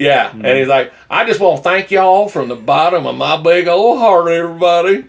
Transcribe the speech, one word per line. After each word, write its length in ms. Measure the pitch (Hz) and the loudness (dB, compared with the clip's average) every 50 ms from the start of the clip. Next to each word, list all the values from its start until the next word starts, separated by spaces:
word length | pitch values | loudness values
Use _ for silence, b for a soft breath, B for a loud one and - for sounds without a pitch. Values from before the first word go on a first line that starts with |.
Yeah, 300 | 139 143 139 127 110 101 | 2 2 2 2 0 -2
and 160 | 104 110 107 | -6 -6 -2
he's 220 | 131 131 135 135 131 | 0 0 0 2 0
like, 240 | 139 135 127 123 B B B B | 0 0 0 -2 B B B B
I 160 | - 170 226 | -4 -4 -2
just 160 | 233 214 - | -2 -2 0
want 180 | 202 185 165 143 | 2 0 0 0
to 40 | |
thank 280 | - 180 185 190 190 - | -2 -2 -2 -2 -2 -2
y'all 380 | 196 190 190 185 185 196 208 202 | 0 2 2 4 2 2 0 -2
from 200 | - 160 131 120 | -4 -6 -6 -6
the 80 | 123 | -8
bottom 500 | 117 110 123 139 151 156 175 180 170 143 | -10 -4 -2 0 0 2 0 0 -2 -4
of 100 | 123 - | -4 -6
my 240 | 127 135 143 156 156 | -6 -4 -4 -4 0
big 280 | 156 170 170 180 175 170 | 2 2 2 2 2 0
old 300 | 170 185 208 233 247 254 | 0 2 2 2 0 2
heart, 320 | 233 220 196 175 170 170 | 2 2 2 2 2 0
everybody. 800 | 170 170 170 170 165 165 175 175 175 170 170 190 196 233 262 | -2 -2 -4 -6 -6 -2 0 2 2 2 2 0 0 -2 -2